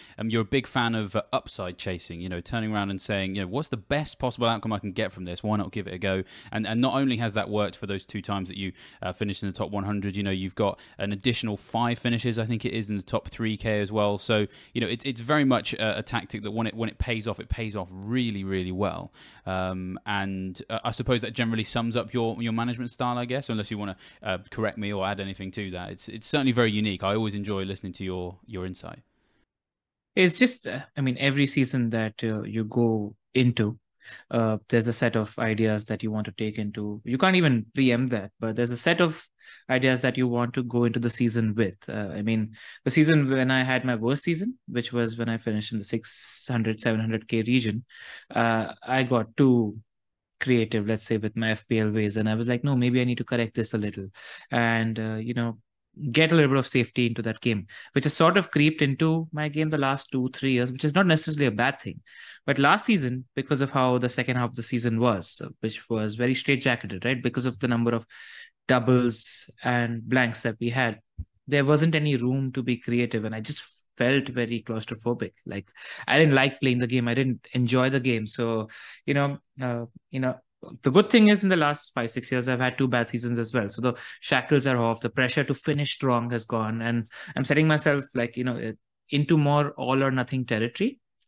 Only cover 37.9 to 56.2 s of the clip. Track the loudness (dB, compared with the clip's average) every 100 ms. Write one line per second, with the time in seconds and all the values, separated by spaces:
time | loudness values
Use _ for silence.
37.9 | 4 2 -2 -6 -6 -4 0 -2 0 2
38.9 | 4 2 0 -12 _ -20 -14 -2 2 4
39.9 | 2 2 2 2 2 0 -2 -2 2 2
40.9 | 2 -2 0 0 2 2 2 0 -2 -10
41.9 | -8 -6 -4 -2 0 -2 -8 -20 -6 0
42.9 | 4 6 4 4 2 4 2 2 0 0
43.9 | 0 0 0 0 -2 -4 -8 -6 -6 -2
44.9 | -2 -2 -2 -4 -2 -2 -2 -2 -6 -4
45.9 | -6 -6 -8 -8 -8 -4 -2 -2 0 0
46.9 | 0 0 -4 -2 -2 2 0 0 -4 -8
47.9 | -18 -20 -18 -6 0 2 2 -2 -8 -2
48.9 | 0 2 2 2 4 6 6 2 -4 -14
49.9 | _ _ _ _ -6 2 2 2 0 0
50.9 | -2 0 -2 -2 -2 -2 -2 0 2 2
51.9 | 2 0 0 0 0 0 0 0 2 2
52.9 | 2 2 0 -2 -2 0 -2 -2 -2 -4
53.9 | -6 -12 -14 -18 -20 -4 0 2 2 0
54.9 | -2 -4 -4 -4 -2 -2 -6 _ _ _
55.9 | -10 -2 2